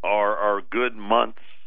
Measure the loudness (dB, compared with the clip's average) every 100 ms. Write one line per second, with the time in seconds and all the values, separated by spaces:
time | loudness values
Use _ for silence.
0 | 2 2 2 2 2 0 -2 -2 -2 -2
1 | 2 2 2 -2 -10 -10